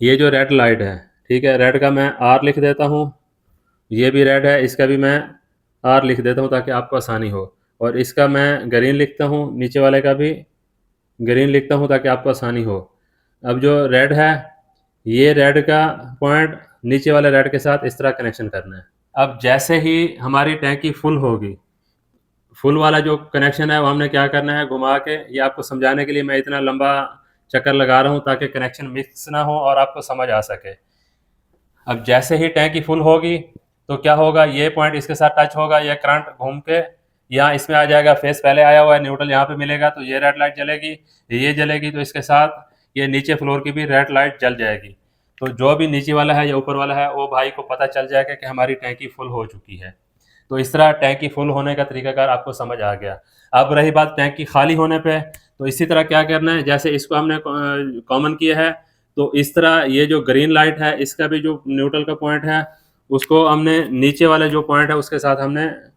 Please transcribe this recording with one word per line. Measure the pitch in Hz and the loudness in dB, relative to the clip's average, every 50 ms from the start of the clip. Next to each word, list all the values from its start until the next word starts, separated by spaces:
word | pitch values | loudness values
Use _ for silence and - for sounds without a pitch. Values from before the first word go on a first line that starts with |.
ये | 120 123 135 | 2 4 4
जो | 135 147 143 | 4 4 4
रेड | 139 135 135 139 | 4 2 2 2
लाइट | 139 131 120 117 113 104 | 2 4 4 4 2 0
है, | 101 98 95 90 - _ _ _ _ - | -2 -6 -8 -10 -16 _ _ _ _ -2
ठीक | 123 123 139 | -2 0 2
है, | 135 131 127 | 2 2 4
रेड | 127 131 131 135 | 4 2 2 2
का | 143 139 | 2 2
मैं | 139 143 139 139 - - | 2 2 0 -2 -2 0
आर | 123 123 131 135 | 2 4 4 4
लिख | 143 143 139 147 | 4 0 0 2
देता | 147 143 139 139 147 | 0 0 0 0 0
हूँ, | 143 151 147 151 143 - _ _ _ _ _ _ _ _ _ _ _ _ _ _ - | -2 0 -2 -4 -4 -8 _ _ _ _ _ _ _ _ _ _ _ _ _ _ -6
ये | 113 113 127 131 | -2 0 2 2
भी | 135 139 139 | 4 4 4
रेड | 135 139 139 139 | 4 4 4 4
है, | 143 143 139 131 | 2 2 2 0
इसका | 127 131 - 135 | 0 0 0 0
भी | 131 139 | 2 2
मैं | 135 139 135 143 151 151 - - _ _ _ _ _ _ _ _ _ - | 2 2 2 0 0 -2 -6 -16 _ _ _ _ _ _ _ _ _ 2
आर | 127 131 135 135 | 4 4 4 4
लिख | 127 123 120 | 2 0 0
देता | 120 123 123 135 | 0 -2 0 -2
हूँ | 135 131 | -2 -2
ताकि | 135 127 120 135 | -2 -2 -2 -2
आपको | 127 120 120 - 135 | -4 -6 -4 -4 -6
आसानी | 127 - 120 113 110 113 104 | -6 -4 -4 -6 -6 -6 -6
हो। | 101 95 95 - _ _ _ _ _ - | -6 -8 -10 -12 _ _ _ _ _ -6
और | 117 120 120 127 | -4 -2 -2 -2
इसका | 127 - - 143 143 139 | -4 -2 0 2 2 2
मैं | 139 139 143 143 143 135 - 120 | 2 2 2 0 0 -2 -2 0
ग्रीन | 123 120 123 135 143 | 0 2 2 2 2
लिखता | 143 143 139 - - 147 | 2 0 -2 -2 -4 -4
हूँ, | 143 147 147 147 139 - 120 | -2 -2 -4 -4 -6 -6 -6
नीचे | 127 127 - 143 | -6 -2 0 2
वाले | 135 135 135 135 | 4 4 4 4
का | 139 139 135 | 2 2 0
भी | 139 151 156 156 - - _ _ _ _ _ _ _ _ _ _ _ _ _ _ - | 0 -2 -4 -4 -6 -12 _ _ _ _ _ _ _ _ _ _ _ _ _ _ -6
ग्रीन | 117 117 123 131 139 143 | -2 0 2 2 4 4
लिखता | 139 139 139 139 147 | 2 2 2 2 0
हूँ | 143 143 135 | 0 2 2
ताकि | 139 131 135 131 | 0 0 2 0
आपको | 127 127 - 139 | -2 0 0 -2
आसानी | 127 - 123 120 120 120 | -2 -2 -4 -4 -4 -4
हो। | 113 107 98 92 - _ _ _ _ _ _ _ _ _ _ _ - | -4 -4 -6 -8 -10 _ _ _ _ _ _ _ _ _ _ _ -6
अब | 123 123 131 | -4 -2 0
जो | 139 143 147 143 143 | 2 2 2 2 2
रेड | 127 127 127 139 147 | 2 4 4 4 4
है, | 147 151 156 156 156 139 - - _ _ _ _ _ _ _ _ _ _ - | 4 4 2 2 2 -2 -6 -14 _ _ _ _ _ _ _ _ _ _ -6
ये | 113 113 123 139 151 | -2 2 4 4 4
रेड | 147 147 139 143 143 151 | 6 4 4 4 4 2
का | 143 156 151 156 156 156 156 - - - - - | 2 2 2 2 2 0 -2 -8 -14 -16 -8 -4
पॉइंट | 147 143 147 151 156 156 156 - - _ _ _ - | -2 0 2 2 0 0 -4 -10 -20 _ _ _ -4
नीचे | 120 135 135 135 151 | -2 -2 0 2 2
वाले | 147 147 147 143 | 2 4 4 4
रेड | 135 135 135 139 | 4 4 2 2
के | 143 131 | 0 -2
साथ | - 147 143 143 - | 0 0 -2 0 -2
इस | 123 123 - | -6 -6 -4
तरह | 139 135 | -4 -4
कनेक्शन | 127 - 123 113 - - 110 104 | -2 -4 -6 -8 -6 -8 -10 -10
करना | - 95 92 95 95 | -10 -10 -12 -14 -18
है। | 92 - _ _ _ _ _ - | -20 -20 _ _ _ _ _ -2
अब | 135 135 135 117 107 | -2 -2 -2 -2 -2
जैसे | 123 127 131 135 - - 165 160 | 0 2 2 2 2 0 0 0
ही | 151 160 160 165 170 165 - - | 0 0 0 0 0 -2 -4 -8
हमारी | 123 131 139 139 143 156 156 | -6 -2 0 0 0 0 -2
टैंकी | 151 147 139 143 143 160 156 | -2 -2 -4 -4 -2 -4 -6
फुल | 143 - - 151 156 | -6 -4 -2 -2 -2
होगी, | 139 135 123 113 101 104 98 95 - _ _ _ _ _ _ _ _ _ _ _ _ _ _ _ _ _ _ _ _ | 0 0 -2 -2 -4 -6 -10 -12 -16 _ _ _ _ _ _ _ _ _ _ _ _ _ _ _ _ _ _ _ _
फुल | - 139 147 | 0 0 2
वाला | 156 156 151 156 156 | 2 2 2 2 2
जो | 147 156 151 147 151 - | 0 0 -2 -4 -4 -4
कनेक्शन | - 139 139 139 139 151 156 156 | -2 0 0 0 0 -2 -2 0
है | 151 151 | 0 0
वो | 147 | 0
हमने | 139 143 147 147 143 | 0 0 0 -2 0
क्या | 147 139 139 | 0 0 0
करना | 135 143 143 143 147 147 147 | 0 0 -2 -2 -2 -4 -4
है, | 147 | -4
घुमा | 131 131 131 131 131 139 139 | -4 -4 -2 0 0 0 0
के, | 139 151 151 | -2 -4 -8
ये | 151 143 120 127 135 | -8 -10 -8 -4 -2
आपको | 135 135 - - | -2 -2 -4 -6
समझाने | - - 135 131 131 131 139 143 139 | -12 -10 -6 -2 0 0 0 0 -2
के | 147 | -4
लिए | 143 143 | -4 -4
मैं | 139 139 135 135 | -4 -2 -2 -4
इतना | 135 143 143 139 | -4 -4 -4 -4
लंबा | 139 135 135 135 139 139 139 139 135 - - _ _ _ _ _ _ _ | -4 -2 -2 -2 0 0 0 -2 -4 -8 -12 _ _ _ _ _ _ _
चक्कर | - 127 127 143 | -4 -2 0 0
लगा | 139 135 135 127 127 131 | 0 2 2 4 4 4
रहा | 135 143 | 4 2
हूँ | 147 143 | 0 -2
ताकि | 143 139 131 131 143 131 | -2 -4 -4 -4 -4 -6
कनेक्शन | - 131 127 123 - - 139 | -6 -6 -8 -8 -10 -10 -14
मिक्स | 131 127 135 135 - - - - 151 | -12 -10 -10 -12 -12 -14 -20 -14 -8
ना | 147 147 | -6 -4
हो | 147 147 | -4 -4
और | 151 151 135 139 139 139 | -4 -2 0 2 2 2
आपको | 139 135 - 151 | 2 0 -2 -10
समझ | 147 - 127 131 127 123 | -12 -10 -6 -6 -4 -2
आ | 107 107 | -2 -2
सके। | 104 - 101 - - 98 98 _ _ _ _ _ _ _ _ _ _ _ _ _ _ _ _ _ _ _ _ _ - | -2 -4 -10 -14 -14 -18 -20 _ _ _ _ _ _ _ _ _ _ _ _ _ _ _ _ _ _ _ _ _ -8
अब | 131 120 117 110 | -8 -8 -4 0
जैसे | 123 120 131 135 - 165 | 2 2 2 2 2 0
ही | 156 165 160 | 0 0 0
टैंकी | 165 151 151 156 156 160 | 0 0 0 0 -2 -4
फुल | 156 160 160 160 | -4 -2 -2 2
होगी | 156 160 160 160 165 170 170 156 - - - - _ _ _ _ _ - | 4 4 4 4 2 -2 -4 -4 -8 -12 -20 -20 _ _ _ _ _ -10
तो | 143 | -8
क्या | 135 - 151 151 | -2 2 2 4
होगा, | 151 156 156 156 160 156 | 4 4 4 4 4 4
ये | 147 135 139 147 160 | 4 2 0 -2 -2
पॉइंट | 151 160 151 151 147 | 0 0 -2 0 -2
इसके | 143 143 - 151 | -4 -6 -6 -2
साथ | - 156 151 151 151 | 2 2 2 4 2
टच | 151 151 151 | 0 2 0
होगा, | 151 156 156 156 151 | -4 0 2 2 2
ये | 151 147 147 | 2 0 -4
करंट | 147 - 143 147 151 147 - - - | -2 0 0 0 0 -2 -6 -12 -10
घूम | 131 135 139 143 | -10 -10 -10 -8
के | - 160 160 170 165 170 _ _ _ _ _ _ _ - | -4 -2 -2 -2 -2 -4 _ _ _ _ _ _ _ -4
यहाँ | 127 135 143 147 143 | 0 2 2 2 2
इसमें | 139 - - 156 | -2 -2 0 2
आ | 151 147 | 2 4
जाएगा, | 143 147 147 147 151 139 | 4 4 6 6 6 4
फेस | - 147 143 143 - - | 4 2 -4 -2 0 2
पहले | 139 139 151 | 2 4 6
आया | 147 147 147 151 | 6 8 8 8
हुआ | 151 151 147 | 8 6 6
है, | 143 | 4
न्यूट्रल | 143 135 139 135 143 143 | 2 -2 -6 -4 -2 0
यहाँ | 135 135 139 | 0 0 0
पे | 147 147 | 0 -4
मिलेगा, | 143 143 143 147 147 151 151 | -6 -6 -4 -2 0 0 -2
तो | 147 151 | -2 -4
ये | 131 127 135 135 | -8 -6 -4 0
रेड | 143 143 143 147 | 0 0 0 0
लाइट | 147 147 143 | -2 -4 -4
जलेगी, | 143 143 147 151 147 151 156 156 156 _ _ _ _ _ - | -6 -8 -6 -6 -8 -8 -12 -12 -14 _ _ _ _ _ -6
ये | 117 123 135 147 | -4 -2 -2 -2
जलेगी, | 147 151 151 147 151 151 147 151 | -2 -2 -2 -2 -4 -4 -6 -6
तो | 147 143 | -8 -8
इसके | 143 - - 147 | -8 -8 -10 -8
साथ | 131 - 143 147 151 156 - - - _ _ _ _ _ - | -2 2 4 4 4 2 0 -8 -20 _ _ _ _ _ -6
ये | 135 139 | -4 -4
नीचे | 135 135 139 135 165 151 | -2 -2 -2 -2 -2 -2
फ्लोर | 147 147 139 139 139 | -2 -2 -2 -4 -4
की | 135 147 | -4 -6
भी | 143 156 151 | -6 -6 -2
रेड | 147 135 139 139 139 | 0 2 2 2 2
लाइट | 139 135 143 143 139 - | 2 0 0 0 -2 -2
जल | 127 123 120 | -2 -2 -2
जाएगी। | 117 113 107 107 98 101 101 - _ _ _ _ _ _ _ _ - | -2 -4 -4 -4 -6 -10 -18 -20 _ _ _ _ _ _ _ _ -10
तो | 131 127 | -8 -8
जो | 117 117 127 139 151 | -4 0 2 2 2
भी | 156 160 | 2 0
नीचे | 156 147 139 135 151 | -2 -2 -4 -2 -2
वाला | 151 147 143 151 147 | 0 0 2 2 2
है | 147 147 143 | 0 0 0
या | 135 | -2
ऊपर | 135 135 143 139 | -4 -4 -4 -4
वाला | 139 139 143 139 | -4 -4 -2 -2
है, | 143 143 143 | -2 -2 -2
वो | 135 143 139 | -2 -4 -4
भाई | 139 135 131 135 139 | -2 -2 -2 -2 -2
को | 135 139 | -4 -10
पता | 135 - 131 131 139 | -10 -8 -4 -4 -4
चल | 135 - 135 135 | -4 -4 -4 -4
जाएगा | 131 139 135 135 139 143 | -2 -2 -2 -2 -2 -6
कि | - 135 | -12 -12
हमारी | 131 131 127 127 131 131 | -8 -4 -4 -2 -2 -4
टैंकी | 131 131 123 123 - 135 | -6 -8 -12 -12 -12 -14
फुल | 127 _ - 131 123 | -18 _ -14 -12 -10
हो | 123 117 110 | -10 -10 -10
चुकी | 107 - 98 _ - 95 | -10 -14 -20 _ -20 -20
है। | 90 90 92 92 _ _ _ _ _ _ _ _ _ _ - | -20 -20 -20 -20 _ _ _ _ _ _ _ _ _ _ -8
तो | 131 131 | -6 -6
इस | 127 127 | -4 -2
तरह | 156 156 156 151 | 2 4 4 4
टैंकी | 151 - 139 135 135 135 151 143 | 4 2 0 -2 -2 -2 -6 -8
फुल | - 147 147 147 | -6 -4 -4 -2
होने | 135 139 139 143 139 | -2 -2 -2 -4 -2
का | 143 139 | -4 -4
तरीकाकार | 139 131 127 127 135 135 135 135 135 | -6 -6 -8 -8 -4 -2 0 0 0
आपको | 123 123 - 139 | 0 -2 -4 -8
समझ | 123 - 123 117 120 113 | -10 -10 -10 -8 -8 -6
आ | 104 104 101 | -4 -4 -4
गया। | 98 101 98 95 - _ _ _ _ _ - | -6 -8 -12 -12 -14 _ _ _ _ _ 0
अब | - 127 135 139 | 2 2 2 4
रही | 147 147 151 156 | 2 2 2 2
बात | 151 156 151 151 - | 2 2 0 0 0
टैंकी | 147 143 143 139 - 147 | -4 -4 -4 -4 -8 -8
खाली | - - 139 143 160 160 | -2 2 2 2 2 2
होने | 160 160 160 160 160 | 0 0 0 0 -2
पे, | 160 160 156 156 | -2 -2 -2 -2
तो | 156 156 - - _ _ _ - 135 | -4 -10 -16 -20 _ _ _ -8 -8
इसी | 135 135 - 165 | -6 -4 -2 0
तरह | 160 165 160 | 0 2 2
क्या | 156 160 160 156 | 2 2 2 2
करना | 156 156 160 156 160 165 | 2 2 0 0 0 0
है, | 165 160 | -2 -2
जैसे | 139 143 143 139 - 160 | 0 0 -2 0 0 -2
इसको | 147 139 - - 160 | -2 -2 -4 -2 -2
हमने, | 151 160 156 156 | -2 -2 -2 -4
अ, | 156 156 147 143 147 143 143 143 143 139 135 123 117 117 - | -4 -6 -8 -6 -6 -4 -4 -4 -4 -6 -8 -10 -10 -6 -4
कॉमन | 131 135 151 156 156 | -2 0 0 -2 -2
किया | 156 160 156 156 156 | 0 0 0 2 2
है, | 160 165 160 - _ _ _ _ _ _ - | 0 -2 -2 -6 _ _ _ _ _ _ -4
तो | 143 143 123 - | -4 -2 0 0
इस | 143 143 - - | -2 -2 0 2
तरह | 170 160 160 165 165 147 135 | 2 4 4 4 2 2 0
ये | 131 139 151 | 2 2 2
जो | 147 160 147 | 2 0 0
ग्रीन | 127 147 127 135 151 160 | 2 2 2 2 4 4
लाइट | 156 156 156 160 156 151 | 4 4 2 2 0 -2
है, | 156 151 147 139 | -2 -2 -2 -2
इसका | 143 135 - - 156 | -6 -6 -4 -4 -4
भी | 147 156 151 | -2 -2 -2
जो | 151 156 151 147 - 135 | -4 -4 -6 -6 -6 -6
न्यूट्रल | 135 135 139 143 151 151 147 | -4 -2 -2 -2 -2 -4 -4
का | 156 151 | -4 -6
पॉइंट | 151 151 147 151 147 151 | -6 -4 -4 -2 -2 -2
है, | 156 156 156 - - - _ _ _ _ _ _ - | -2 -2 -2 -4 -6 -12 _ _ _ _ _ _ -4
उसको | 135 131 - - 156 160 160 | -4 -2 0 2 4 4 4
हमने | 156 151 151 156 160 160 160 151 113 | 4 2 2 2 0 0 0 -2 -2
नीचे | 127 127 135 143 143 - 170 | -2 0 0 0 2 4 4
वाले | 160 156 156 160 151 | 4 4 4 2 0
जो | 151 151 | -2 -2
पॉइंट | 151 151 147 147 151 147 | -2 0 0 0 2 0
है, | 156 | -2
उसके | 147 135 - 156 135 | -4 -4 -6 -6 -4
साथ | 143 143 135 | -2 -2 -2
हमने | 135 135 139 143 151 160 156 123 - - _ _ | -2 -2 -4 -4 -4 -4 -6 -8 -10 -18 _ _